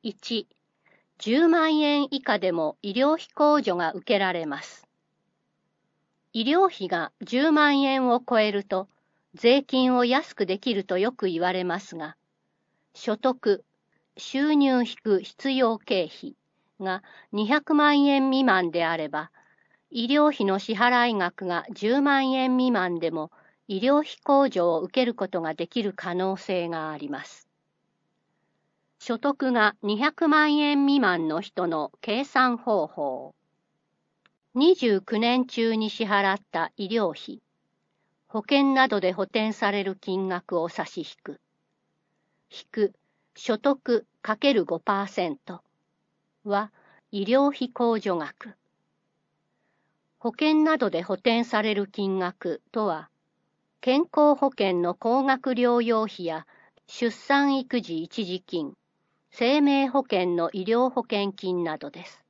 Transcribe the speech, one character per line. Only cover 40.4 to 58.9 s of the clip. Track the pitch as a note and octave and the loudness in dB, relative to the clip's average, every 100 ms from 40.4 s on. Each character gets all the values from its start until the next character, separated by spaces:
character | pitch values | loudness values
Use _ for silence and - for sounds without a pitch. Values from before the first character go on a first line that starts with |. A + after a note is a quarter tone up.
| - F3+ | -4 -4
を | E3 | -4
差 | - | -6
し | D#3+ - | -8 -8
引 | D#3 - | -12 -14
く。 | - C#3+ _ _ _ _ _ _ _ _ _ _ _ | -18 -18 _ _ _ _ _ _ _ _ _ _ _
引 | - - | -20 -14
く、 | - G3+ _ _ _ _ - | -2 -2 _ _ _ _ -14
所 | - G#3+ | -6 -2
得 | C#4+ C#4 - A#3 - _ | 0 -2 0 -2 -2 _
か | - G#3+ | -6 0
け | C#4 | 2
る | A#3 | 2
五 | E3 E3 | 0 -4
パ | - G3 | -2 -2
ー | G3 | -2
セ | - F3+ | -4 -4
ン | - | -6
ト | - F3 _ _ _ _ _ _ _ _ | -12 -18 _ _ _ _ _ _ _ _
は、 | G#3+ G3+ G#3+ _ _ _ _ | -4 -4 -4 _ _ _ _
医 | G#3 | -6
療 | G3+ B3+ C#4+ | 2 4 4
費 | C#4 B3 | 0 -8
控 | - A#3+ A3+ | -2 0 0
除 | G#3 F3 | -2 -4
額。 | C#3+ - A3+ - _ _ _ _ _ _ _ _ _ _ _ _ _ _ _ _ | -4 -12 -20 -20 _ _ _ _ _ _ _ _ _ _ _ _ _ _ _ _
保 | A#3+ | -10
険 | A#3+ D4+ D#4 | -2 2 4
な | D#4 D#4 | 2 2
ど | A3 | 0
で | D#3+ | -2
補 | F3+ | -4
填 | F#3 - A3+ | -2 0 0
さ | A#3 A3 | 0 -2
れ | G#3+ | 0
る | G3+ G3 | -2 -4
金 | - G3 F#3+ | -4 -2 -2
額 | F3+ - F3+ D3+ _ | -4 -6 -8 -8 _
と | A#3 G#3+ | -4 -4
は、 | D#3 D3+ _ _ _ _ _ _ _ | -4 -10 _ _ _ _ _ _ _
健 | - C4+ | 0 0
康 | E4+ - D4 | 0 4 4
保 | C#4+ C4+ | 4 0
険 | - G3 F3+ | 0 0 0
の | F3 | -2
高 | F3+ A3+ B3 | -2 0 0
額 | C4+ C4 C4 | 0 -2 -2
療 | A#3+ A#3+ A#3+ | 0 2 2
養 | A#3 A3+ | 2 0
費 | A3 - E3+ | -2 -6 -8
や | D#3+ - _ _ _ _ | -8 -12 _ _ _ _
出 | - A#3 | -4 -4
産 | G#3+ - C#4 C#4+ C4+ | -4 0 2 2 0
育 | C4 B3 | -2 -6
児 | - E3 | -4 -8
一 | E3+ - F#3 | -8 -8 -6
時 | F3+ | -8
金、 | _ F3 C#3+ - _ | _ -6 -6 -12 _